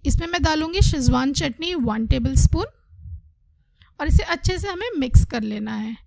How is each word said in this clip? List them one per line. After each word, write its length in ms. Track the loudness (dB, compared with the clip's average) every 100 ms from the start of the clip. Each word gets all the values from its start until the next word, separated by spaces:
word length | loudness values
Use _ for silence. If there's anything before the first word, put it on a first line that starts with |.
इसमें 240 | 4 2 2
मैं 160 | 0
डालूंगी 380 | 0 0 -2 2
शेजवान 500 | 2 2 2 2 0
चटनी 420 | -2 -4 -6 -6 -2
वन 320 | -2 -2 0
tablespoon 580 | 0 2 4 4 2 -4 _ _ -20 -18 -18 _ _ _ _ _ _ _ _
और 80 | 2
इसे 160 | 2 2
अच्छे 320 | -2 -2 -2
से 80 | -4
हमें 300 | -6 -6 -4
mix 240 | 4 4 4
कर 160 | -4
लेना 340 | -6 -8 -8 -8
है। 200 | -8 -10